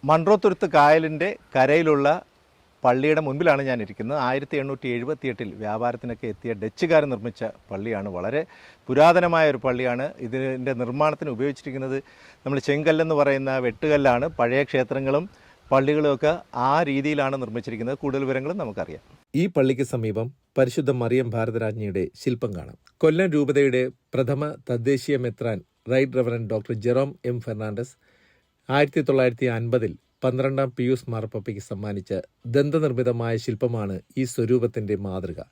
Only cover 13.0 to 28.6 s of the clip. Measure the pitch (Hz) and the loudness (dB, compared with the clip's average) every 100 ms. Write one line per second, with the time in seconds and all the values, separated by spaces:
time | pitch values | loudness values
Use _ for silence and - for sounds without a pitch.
13 | 160 151 143 135 135 131 123 110 156 147 | 2 2 2 2 0 -2 -2 -2 2 4
14 | 135 120 135 - 120 131 143 135 123 135 | 4 4 0 0 0 2 0 0 0 -2
15 | 135 143 185 - - _ _ 135 139 151 | 0 -2 -2 -14 -20 _ _ 2 4 2
16 | 151 139 151 170 - 123 127 147 165 139 | 2 2 0 0 -4 -2 2 2 2 0
17 | 143 147 135 135 120 113 117 113 120 139 | 0 0 -2 -2 -6 -8 -8 -6 -6 -4
18 | 143 135 135 131 139 196 131 101 82 76 | -4 -2 -2 -2 -4 -6 -6 -6 -8 -10
19 | _ - _ 139 185 160 131 127 131 123 | _ -20 _ -2 0 2 2 2 -2 -2
20 | 113 104 117 - _ - 127 139 139 131 | -4 -4 -6 -8 _ 0 2 2 0 0
21 | 117 127 120 113 113 113 110 110 107 95 | 2 0 0 -2 -2 -2 -4 -4 -4 -4
22 | 90 - - 120 113 92 67 - _ _ | -4 -4 -4 -4 -4 -8 -12 -18 _ _
23 | 160 160 190 147 139 143 139 127 127 - | 2 4 2 2 2 4 4 2 -2 -6
24 | _ - 127 139 151 - - 120 120 135 | _ -2 0 0 -4 -8 -6 -2 0 0
25 | - 139 123 107 117 101 - _ - 131 | 0 -2 -2 -4 -4 -6 -8 _ -2 0
26 | 135 127 120 117 113 110 107 110 113 123 | 2 0 0 -2 -4 -4 -4 -4 0 0
27 | 139 131 123 123 113 107 107 104 120 - | 0 -4 -6 -6 -6 -8 -6 -8 -10 -14
28 | _ _ _ _ _ _ | _ _ _ _ _ _